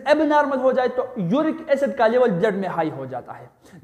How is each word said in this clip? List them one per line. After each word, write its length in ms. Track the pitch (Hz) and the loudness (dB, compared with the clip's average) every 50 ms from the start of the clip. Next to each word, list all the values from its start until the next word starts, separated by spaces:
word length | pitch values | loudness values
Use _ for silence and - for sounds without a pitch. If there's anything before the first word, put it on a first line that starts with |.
| - 269 | 0 0
abnormal 480 | 302 302 311 294 302 294 285 269 277 | 2 2 2 4 4 2 2 2 0
हो 160 | 254 254 262 247 | 0 0 2 2
जाए, 160 | 254 254 233 | 2 0 0
तो 260 | 247 254 - - - 233 | 0 -4 -4 -4 -4 -6
यूरिक 480 | 180 165 214 285 311 311 254 - - - | -2 0 2 2 2 0 -2 -4 -4 -2
acid 260 | 285 277 277 233 - | 0 0 0 0 0
का 100 | - 233 | 2 2
level 240 | 220 233 254 254 233 | 4 4 4 4 2
ब्लड 240 | 185 170 208 220 185 | 2 2 0 0 0
में 140 | 196 190 175 | -2 -4 -4
हाई 220 | 170 170 165 156 | -2 -2 -2 -2
हो 160 | 139 135 135 | -4 -8 -10
जाता 260 | 127 127 120 113 - 113 | -10 -10 -10 -12 -12 -16
है, 180 | 120 127 - _ _ _ - - 170 | -18 -18 -20 _ _ _ -20 -20 -12